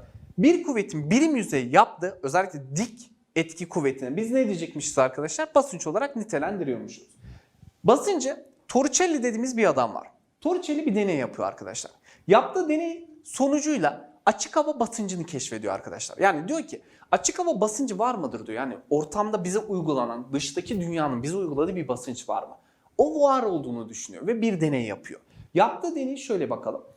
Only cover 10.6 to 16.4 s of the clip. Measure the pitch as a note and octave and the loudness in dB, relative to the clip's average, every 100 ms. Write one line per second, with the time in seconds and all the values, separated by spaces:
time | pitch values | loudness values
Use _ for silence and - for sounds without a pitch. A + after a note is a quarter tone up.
10.6 | E4 D4+ D4+ G3+ G3+ D#3 A2+ - G2 - | 0 0 2 2 2 2 -2 -2 -4 -4
11.6 | G2 - - - _ - - G#3+ - F#4+ | -10 -10 -12 -16 _ -14 6 6 6 -2
12.6 | D#4+ D#4 E4+ E4+ - - - - C4+ C#4+ | 0 0 -2 -6 -14 -20 -16 0 2 2
13.6 | D4 C#4+ D3+ D3 - _ G3+ - - D#4+ | 2 2 2 0 -10 _ 0 2 0 0
14.6 | D4+ C#4+ A#3 - G3+ F3+ D#3+ C#3+ - A2 | 0 0 -2 -2 -6 -6 -6 -6 -6 -6
15.6 | G#2 F#2+ - E2+ - - G3 D#3 | -4 -4 -6 -10 -10 2 2 2